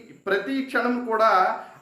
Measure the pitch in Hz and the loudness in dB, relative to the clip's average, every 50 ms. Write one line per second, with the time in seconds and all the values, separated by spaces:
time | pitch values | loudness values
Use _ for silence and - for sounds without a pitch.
0 | - - - - _ 196 190 202 196 269 269 269 262 - - 240 233 240 240 240 | -16 -20 -20 -12 _ -2 -2 -2 -2 -4 -4 -4 -4 -2 -2 -2 0 0 -2 -2
1 | - 220 220 214 220 220 202 185 190 214 226 - - - - - | -2 -2 0 2 4 4 4 4 4 2 0 -4 -8 -14 -18 -8